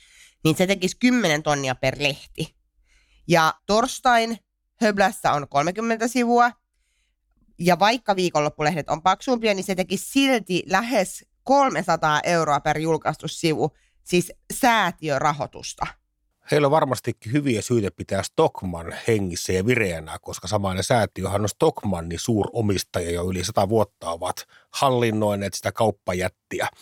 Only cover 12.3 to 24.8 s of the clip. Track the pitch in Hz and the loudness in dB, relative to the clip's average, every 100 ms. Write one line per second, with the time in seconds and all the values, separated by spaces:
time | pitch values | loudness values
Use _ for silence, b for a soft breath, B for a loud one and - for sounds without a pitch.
12.3 | 175 156 143 156 151 160 156 - 151 - | 0 2 0 0 -2 0 0 -2 -6 -8
13.3 | - 165 143 151 - _ _ - 180 175 | -4 -2 0 -2 -4 _ _ -2 0 0
14.3 | - _ - 254 226 180 175 151 135 147 | -8 _ 0 2 4 0 -4 -4 0 0
15.3 | 147 127 - - - - - _ _ _ | -2 -6 -8 -14 -10 -10 -10 _ _ _
16.3 | _ - 147 143 156 147 123 - 117 110 | _ -2 2 4 2 2 -2 -4 -8 -4
17.3 | 143 139 107 - 120 98 - 95 98 92 | -2 0 -2 0 0 0 -6 -6 -4 -4
18.3 | - 160 - 92 85 85 - - 113 95 | 0 0 0 -8 -8 -10 -8 0 0 0
19.3 | 82 - 92 101 123 101 80 80 - - | -6 -2 0 2 2 0 -4 -8 -14 -12
20.3 | 87 90 107 98 92 - 123 101 - 92 | -12 -4 -2 -2 -4 0 0 0 -4 -4
21.3 | 98 104 - 160 - 107 87 85 87 - | -2 -4 0 0 0 -4 -6 -6 -8 -2
22.3 | 110 98 117 104 92 - 101 85 87 90 | 0 0 -2 -2 -2 -2 -6 -4 -4 -4
23.3 | 92 90 113 95 113 101 _ 85 92 90 | -4 -2 0 2 2 0 _ -8 -6 -6
24.3 | - - b b - | -8 -12 b b -2